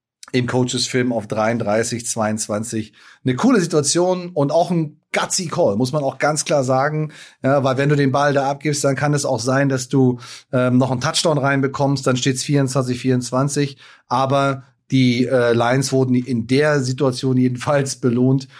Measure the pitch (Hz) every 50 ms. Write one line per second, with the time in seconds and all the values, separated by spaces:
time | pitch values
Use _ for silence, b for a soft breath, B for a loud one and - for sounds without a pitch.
0 | _ _ _ _ - - - 127 123 120 127 127 123 120 - 120 - - - 127
1 | 120 127 117 113 101 - 110 110 107 110 120 117 107 101 104 113 110 - 120 113
2 | 117 - - 117 107 107 107 107 - - 104 104 113 - 113 110 107 - B B
3 | B B B B - 127 127 127 - 262 247 190 170 160 170 151 135 - - 170
4 | 180 185 185 180 175 175 - 147 143 139 151 165 170 160 180 170 160 147 - _
5 | _ _ - 196 139 - - - 185 143 - 170 165 113 101 107 131 127 147 151
6 | 139 131 123 - 151 147 156 147 - - 160 143 131 127 131 131 135 151 151 156
7 | 156 151 B B B B B B - 131 139 143 123 131 127 131 139 143 147 143
8 | 143 135 127 139 143 147 135 139 135 135 143 - - 156 143 - - 139 135 135
9 | 151 147 147 147 147 127 131 110 110 127 127 139 139 135 139 127 127 - 143 139
10 | 131 123 123 120 B B B B B _ - 127 127 127 127 127 131 120 131 123
11 | 123 156 165 - - 170 151 139 131 139 139 135 131 - - - 139 135 143 131
12 | - 139 127 123 - 139 131 127 - - 143 143 139 127 - 143 127 123 123 120
13 | 127 127 127 123 123 - 127 127 139 143 - 147 143 139 B B B B B B
14 | B - 123 127 135 127 143 139 139 139 135 131 B B B _ _ - 135 131
15 | 127 127 120 - 123 120 135 123 120 120 117 117 117 120 131 139 135 - 131 131
16 | 131 127 123 123 123 131 123 117 117 117 127 139 151 151 147 143 127 127 131 127
17 | 147 131 120 123 139 131 127 127 127 127 123 123 - 151 147 143 139 135 - -
18 | 135 127 117 123 123 127 135 135 127 B B